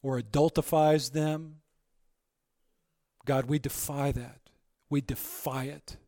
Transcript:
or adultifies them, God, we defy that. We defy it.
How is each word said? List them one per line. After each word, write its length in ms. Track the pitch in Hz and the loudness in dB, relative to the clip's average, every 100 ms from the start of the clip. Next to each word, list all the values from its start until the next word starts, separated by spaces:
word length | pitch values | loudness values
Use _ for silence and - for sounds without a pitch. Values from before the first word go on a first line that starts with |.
or 180 | 135 127 | -2 -4
adultifies 920 | 110 143 160 - - 160 156 156 127 | 0 4 4 4 2 6 6 6 2
them, 500 | 151 156 156 160 156 _ _ _ _ _ _ _ _ _ _ _ _ _ _ _ _ | -2 -2 -2 -8 -18 _ _ _ _ _ _ _ _ _ _ _ _ _ _ _ _
God, 220 | - 135 127 | 0 0 2
we 120 | 151 | -2
defy 540 | 131 - - 143 139 | -2 -6 -6 -2 -2
that. 280 | 120 123 - _ _ _ _ _ | -2 -8 -18 _ _ _ _ _
We 100 | 143 | -2
defy 640 | 123 127 - - 147 131 | -2 -8 -8 -8 -6 -4
it. 320 | 131 147 - - | -6 -10 -18 -20